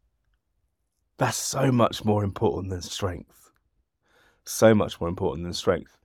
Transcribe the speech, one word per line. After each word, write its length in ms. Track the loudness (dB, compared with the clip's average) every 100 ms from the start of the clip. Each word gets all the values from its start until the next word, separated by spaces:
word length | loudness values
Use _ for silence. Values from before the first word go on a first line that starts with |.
| _ _ _ _ _ _ _ _ _ _ _ _
that's 180 | -4 -2
so 340 | -6 0 2
much 360 | 4 2 2 0
more 180 | 0
important 460 | 0 0 0 0 -4
than 100 | -8
strength. 680 | -8 -6 -6 -6 -12 _ _ _ _ _ _ _ _ _ _ _ -12
So 280 | 4 6
much 240 | 6 2 -2
more 120 | -6
important 340 | -2 -4 -4
than 80 | -8
strength. 460 | -4 0 -2 -2 _